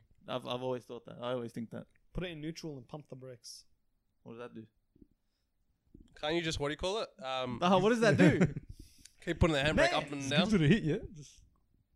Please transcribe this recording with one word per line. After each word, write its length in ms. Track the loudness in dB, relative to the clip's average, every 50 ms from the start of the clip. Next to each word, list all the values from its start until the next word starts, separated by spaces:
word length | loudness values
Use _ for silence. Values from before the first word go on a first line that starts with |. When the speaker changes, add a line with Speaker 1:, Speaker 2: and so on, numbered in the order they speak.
| _ _ _ _ -12
Speaker 1:
I've, 180 | -8 -8 -8 -6
I've 160 | -6 -6 -6 -4
always 200 | -4 -6 -6 -8
thought 200 | -12 -16 -16 -16
that. 120 | -18 -16 -10
I 120 | -8 -6 -6
always 180 | -6 -8 -8
think 180 | -10 -12 -12 -12
that. 160 | -12 -16 -16 _ _ _ _ _ -10
Speaker 2:
Put 100 | -10 -10
it 80 | -10
in 100 | -10 -10
neutral 360 | -12 -12 -12 -12 -12 -14 -14
and 100 | -14 -16
pump 200 | -16 -18 -18 -16 -16
the 60 | -18
brakes. 480 | -18 -18 -18 -20 -20 -20 -20 -20 -20 -20 _ _ _ _ _ _ _ _ _ _ _ -20
Speaker 1:
What 100 | -18 -16
does 60 | -16
that 140 | -16 -16 -16
do? 80 | -18 -20 -20 _ _ _ _ _ _ -20 _ _ _ _ _ _ _ _ _ _ _ _ _ _ _ _ _ _ -20 -20 _ _ -10
Speaker 3:
Can't 140 | -6 -4 -2
you 80 | -2
just, 180 | -2 -2 -4 -4
what 100 | -4 -4
do 20 |
you 60 | -6
call 220 | -4 -6 -6 -4 -4 -8
it? 60 | -10 _ -14 -10
Um, 360 | -8 -6 -6 -4 -4 -2 0
Speaker 1:
Oh, 160 | 4 4 6
what 120 | 6 6 4
does 100 | 4 4
that 180 | 4 4 6
do? 220 | 8 8 6 8 6 4 2 0 -4 -12 -14 -20 -20 -20
Speaker 3:
<laughs> 400 | -20 _ _ -20 -20 _ _ -6
keep 140 | -4 0 2
putting 140 | 2 4 4
the 60 | 2
handbrake 300 | 2 2 2 2 2 2
Speaker 1:
Man! 20 | 2
Speaker 3:
up 180 | 0 -2 -4
and 100 | -6 -8
Speaker 4:
Just 80 | -4 0
Speaker 3:
down. 80 | 2 2 2 4
Speaker 4:
gives 40 | 4
it 60 | 4 6
a 40 |
hit, 160 | 6 6 4 4
yeah. 120 | 0 -2 -2 -4 -10 -16
Just 160 | -18 -20 -20 -20 -20 -20 _ _ _ _ _ _ _ _ _ _